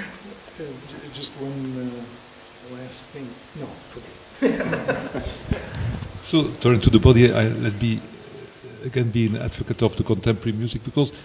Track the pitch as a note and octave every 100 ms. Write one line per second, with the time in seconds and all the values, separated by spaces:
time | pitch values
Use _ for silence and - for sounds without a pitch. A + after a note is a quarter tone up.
0 | G3 - G3+ - - - D3+ C3 C#3 -
1 | D3+ C3 C#3+ C#3 C#3 C#3 C3 B2+ B2 A#2+
2 | A#2 - - - - - B2+ B2+ B2+ -
3 | - D3 B2 A2 - D#3 C3 - - -
4 | - - - - C4 - - D#3+ - -
5 | - C3+ - - - - - - - -
6 | - - - E3 D3 - B2 A#2+ - A2
7 | C3 A#2+ A#2+ G#2+ A2 A2+ A#2+ G2+ A#2 A2
8 | - - - - - - - - C3 B2+
9 | A#2 A#2 A2 A2+ A#2+ - - - A2+ -
10 | A2+ G2 A#2 G#2+ A2+ G#2+ A#2 A2+ B2+ C#3+
11 | C#3 -